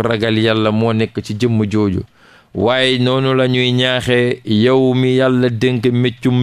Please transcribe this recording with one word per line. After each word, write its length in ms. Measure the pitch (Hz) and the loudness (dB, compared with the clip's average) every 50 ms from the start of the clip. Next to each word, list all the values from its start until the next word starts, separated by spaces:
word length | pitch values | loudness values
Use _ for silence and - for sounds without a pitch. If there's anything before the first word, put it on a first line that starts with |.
| 110 | -2
ragal 340 | 117 117 107 110 113 113 | -2 -2 -2 0 0 0
Yàlla 340 | 110 110 113 110 110 107 107 | 0 0 0 0 0 0 0
moo 220 | 107 110 113 117 110 | 0 0 0 0 0
nekk 280 | 110 113 104 - 107 104 | -2 -2 -4 -6 -8 -8
ci 100 | - 104 101 | -8 -4 -2
jëmm 240 | 123 120 117 110 107 101 | -2 0 0 0 -2 0
jooju. 320 | 101 107 104 101 90 - 113 - _ _ _ - - - _ _ - | 0 0 0 0 -2 -4 -6 -10 _ _ _ -20 -20 -20 _ _ -6
Waaye 420 | - 101 113 127 131 131 131 131 123 | -2 0 0 2 2 0 0 0 0
noonu 340 | 123 127 127 135 135 135 131 | 0 0 0 0 0 0 0
la 120 | 127 131 | 0 0
ñuy 240 | 127 127 127 127 123 | 0 0 0 0 0
ñaaxe 680 | 123 127 127 127 127 127 120 127 123 123 120 123 127 - - | 0 0 0 0 -2 -2 -2 0 0 2 0 0 -2 -4 -4
yow 480 | 113 110 104 113 127 131 131 131 131 127 | -2 0 2 2 4 4 4 2 2 2
mi 200 | 127 127 127 127 | 2 0 2 2
Yàlla 320 | 127 131 131 127 123 127 127 | 2 2 2 2 2 0 0
dénk 360 | 117 110 127 127 127 120 117 | 0 0 0 0 0 0 0
méccum 480 | 127 120 123 123 127 120 - - 131 123 123 | 0 0 0 0 -2 -2 -2 -2 0 0 2